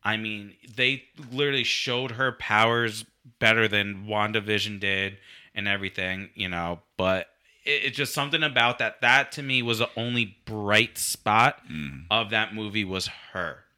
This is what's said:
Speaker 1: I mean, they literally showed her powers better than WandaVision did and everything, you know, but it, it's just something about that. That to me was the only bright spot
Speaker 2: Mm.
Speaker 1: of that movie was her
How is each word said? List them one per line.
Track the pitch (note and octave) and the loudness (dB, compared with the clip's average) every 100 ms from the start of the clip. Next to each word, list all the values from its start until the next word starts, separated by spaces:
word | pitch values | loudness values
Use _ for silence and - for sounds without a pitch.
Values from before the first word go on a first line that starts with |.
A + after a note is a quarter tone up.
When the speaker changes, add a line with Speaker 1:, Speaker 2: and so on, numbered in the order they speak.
Speaker 1:
I | G#2 A2 | -2 -2
mean, | A2 G#2+ G2+ - B2+ A2 | -4 -10 -12 -20 -20 -2
they | B2+ C3+ - - C3+ | 0 0 -8 -20 -12
literally | B2+ C#3+ C3+ | -4 -2 0
showed | A#2 - - B2 C3 | -2 -2 -2 -2 -4
her | A2+ C3 | -2 -2
powers | B2 - G#2+ A2+ A#2 A#2 A2 A2 _ - _ | -2 0 4 6 4 0 -4 -14 _ -20 _
better | A#2 A2 A2 | 4 6 4
than | G#2 G2+ G2 G#2 | 2 -2 -6 -4
WandaVision | G#2 G#2 A2 G#2 G#2 G2+ G2+ | 0 0 0 0 -2 -2 -4
did | G2 F#2+ G2 G2 - - - | -2 -2 -2 -6 -20 -20 -16
and | - G2+ | -8 -4
everything, | G2+ F#2+ - F#2 F#2+ G2 - | -2 -4 -4 -4 -4 -10 -8
you | F#2 | -6
know, | F2 E2+ F2 _ - | -4 -4 -6 _ -2
but | F#2 F#2+ E2+ _ _ _ | 2 2 -2 _ _ _
it, | - C#3+ C3+ | -2 0 -2
it's | A#2+ | -4
just | C#3+ | -4
something | - C#3+ D#3+ | -2 -2 0
about | D#3 B2 A#2+ B2 | 0 4 2 2
that. | A2+ - | -4 0
That | A#2+ C3 C3+ | 4 4 4
to | - | -6
me | C#3 C3 | -2 0
was | A#2+ A#2 | 0 0
the | A#2 - | -2 -2
only | A#2 A#2+ A2 - - | -4 -2 -4 -6 -10
bright | A2 G2+ G#2+ A2 - | -6 4 4 4 0
spot | - - - G#2+ B2+ - - | -6 -4 2 6 6 2 -10
Speaker 2:
Mm. | D#2 C#2+ C#2 F2 | -8 -8 -10 -2
Speaker 1:
of | G#2+ G#2+ | -2 0
that | A2 G#2+ G#2+ | -2 -2 -4
movie | G#2+ G#2 G2 | -6 -4 -2
was | F#2 - - - | -4 -6 -10 -14
her | F#2 E2+ C#2 _ | -8 -8 -8 _